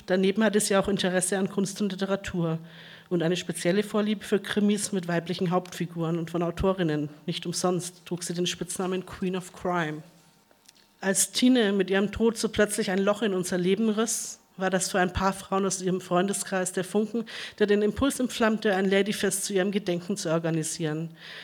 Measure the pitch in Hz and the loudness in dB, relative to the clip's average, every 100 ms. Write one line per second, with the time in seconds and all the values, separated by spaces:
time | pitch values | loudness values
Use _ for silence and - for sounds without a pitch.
0 | - 185 190 202 220 208 208 196 190 196 | 0 2 4 4 4 2 4 2 2 0
1 | 190 185 180 196 196 - 196 - 202 185 | 2 0 0 0 0 0 -2 0 -4 -2
2 | 190 190 196 180 165 160 - - - - | -2 -2 -2 -2 -2 -2 -6 -18 -20 -20
3 | - 180 165 175 - 165 175 196 208 220 | -4 0 0 -2 -4 -2 2 2 2 0
4 | 208 208 - 202 202 - 208 208 - 196 | 0 -2 0 -2 0 2 2 2 0 -4
5 | 170 170 170 180 185 180 180 - 170 170 | 0 -2 -2 -2 0 0 -2 -6 -6 -2
6 | 165 170 165 170 170 170 196 190 170 151 | -2 -2 -2 -2 -2 0 0 2 0 0
7 | 147 - - 170 175 170 185 180 170 - | -4 -8 -8 -6 -6 -2 0 0 -4 -12
8 | - 170 - 175 180 - 170 - 180 185 | -10 -8 -6 -4 -2 -4 -8 -4 -4 -4
9 | 180 - 190 180 175 - 185 180 156 151 | -6 -6 -4 -4 -8 -8 -2 -2 -2 -4
10 | - - _ _ _ _ - _ _ _ | -12 -20 _ _ _ _ -20 _ _ _
11 | 190 190 - - 254 254 208 202 185 190 | 0 2 0 4 6 6 4 2 2 2
12 | 202 - 226 226 220 - 208 208 208 185 | 0 2 0 2 -2 2 2 2 0 2
13 | 196 202 220 185 180 180 180 190 226 208 | 2 2 0 0 0 0 2 2 2 2
14 | 226 - - - _ - 190 185 - 202 | 0 -2 -6 -12 _ -4 0 0 0 2
15 | 180 180 190 190 - 196 196 190 185 180 | 2 2 0 -2 -2 0 0 -2 -2 -2
16 | - 175 196 196 - 190 180 190 180 208 | 2 2 2 -2 -2 -2 -2 -4 -2 0
17 | 214 233 220 - - - 208 208 214 214 | 0 -4 -6 -10 -12 -2 2 4 2 2
18 | 269 - 254 - 220 220 220 190 196 196 | 0 2 -4 2 2 2 2 2 4 4
19 | 202 - 202 185 - 196 190 202 202 175 | 2 0 0 -2 -2 0 2 0 -2 -4
20 | 175 196 165 165 165 160 156 - 160 156 | -2 -4 0 0 0 -2 -2 -4 -4 -4
21 | 160 - - - | -6 -10 -18 -16